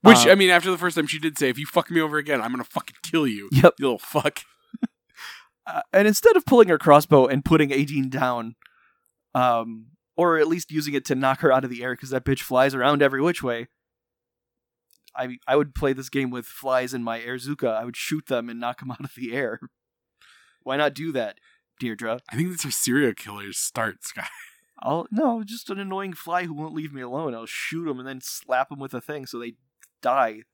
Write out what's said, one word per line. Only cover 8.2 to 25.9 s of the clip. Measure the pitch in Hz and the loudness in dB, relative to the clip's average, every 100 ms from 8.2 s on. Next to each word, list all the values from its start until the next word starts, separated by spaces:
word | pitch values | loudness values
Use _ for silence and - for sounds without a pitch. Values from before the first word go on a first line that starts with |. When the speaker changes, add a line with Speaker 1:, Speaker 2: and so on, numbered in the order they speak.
| 127 120 113 123 _ _ _ _ _ _ _ 131 | -4 -4 -8 -14 _ _ _ _ _ _ _ 0
Speaker 2:
um, | 127 117 113 110 110 _ _ - | 2 0 -4 -12 -18 _ _ 0
or | 175 160 | 2 2
at | 151 | 2
least | 170 - | 0 -4
using | 151 147 | -6 -4
it | 143 | -6
to | - 131 | -2 0
knock | 135 135 | 0 2
her | 147 | 4
out | 131 131 | 4 0
of | |
the | 120 | -8
air, | 123 | -8
'cause | 123 135 | -8 -6
that | 131 | -6
bitch | 127 135 | -2 -2
flies | - 127 135 | 0 2 2
around | 135 127 147 | 2 2 4
every | 139 135 | 2 2
which | 156 175 | -2 -2
way, | 131 117 120 _ _ _ _ _ _ _ _ _ _ _ _ _ _ 131 | -4 -6 -10 _ _ _ _ _ _ _ _ _ _ _ _ _ _ -10
I, | 127 123 - | -10 -10 0
I | 139 | 0
would | 147 - | 0 -2
play | 143 | -4
this | 135 131 | -4 -6
game | 139 131 | -6 -6
with | 123 117 | -8 -12
flies | - 135 131 127 | -10 -2 -2 -2
in | 131 | -6
my | 117 113 | -6 -8
Airzuka. | 120 127 127 143 127 110 | -8 -10 -8 -4 -2 -2
I | 120 | -6
would | 110 | -10
shoot | - 156 - | -6 -8 -4
them | 123 117 | -6 -6
and | 117 | -8
knock | 120 127 | -8 -8
them | 131 | -12
<laughs> | |
out | 123 | -12
of | 143 - | -14 -12
the | 120 | -8
air. | 123 127 113 - _ _ _ _ _ _ _ _ _ | -6 -6 -8 -14 _ _ _ _ _ _ _ _ _
Why | - 135 | -6 -2
not | 147 | -2
do | 135 165 | -2 -8
that, | 135 110 - _ _ _ _ | -6 -6 -10 _ _ _ _
Deirdre? | 123 107 117 123 - | -8 -6 -6 -6 -8
Speaker 1:
I | 117 | -6
think | 175 | -6
that's | 175 | -6
how | 143 | -8
serial | - - 127 135 | -4 -2 2 0
killers | 101 104 104 98 - | -2 -12 -14 -12 -8
start, | - - 110 90 - | -8 -4 -6 -6 -14
Sky. | - - - - | -12 -14 -14 -20
<laughs> | _ _ - | _ _ -10
Speaker 2:
I'll, | - 156 - | -6 -6 -4
no, | 214 294 233 | -2 -2 -2
just | 202 233 - | -8 -14 -12
an | 196 | -10
annoying | 196 | -8